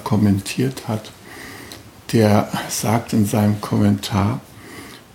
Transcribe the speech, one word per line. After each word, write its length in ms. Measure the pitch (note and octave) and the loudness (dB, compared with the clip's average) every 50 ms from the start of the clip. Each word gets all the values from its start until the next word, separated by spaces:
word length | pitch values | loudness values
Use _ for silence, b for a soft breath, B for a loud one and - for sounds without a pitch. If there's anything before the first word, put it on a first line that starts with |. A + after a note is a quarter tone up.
| - | 0
kommentiert 840 | - G#2+ G2+ G#2 G2+ F#2+ G2 G2 - - - B2+ C3+ C3 - - - | 0 2 4 4 4 4 2 0 -4 -2 -2 -2 -2 -2 -6 -6 -6
hat, 240 | A2 G#2+ - - B B B B B B B B B B B B B B B - - - - - | -6 -6 -6 -12 B B B B B B B B B B B B B B B -20 -20 -18 -8 0
der 400 | - A#2 G#2+ G#2 G#2 G#2+ - - - - - - | 4 4 6 6 6 4 2 0 -4 -8 -6 -6
sagt 440 | - - - A2 A2 A#2+ - - - | -6 -4 0 0 0 0 0 0 2
in 120 | A2+ G2+ | 2 2
seinem 360 | G2+ - A2 G#2 G#2 G#2+ G#2 | 2 2 2 2 2 2 0
Kommentar: 800 | - - - G#2+ G#2 G2+ G2+ G2+ - - - F#2+ G2+ G#2 C3 - - B B B B B B B B B B B B - | -2 -2 0 2 4 4 2 2 -2 -2 0 0 0 0 -2 -4 -8 B B B B B B B B B B B B -20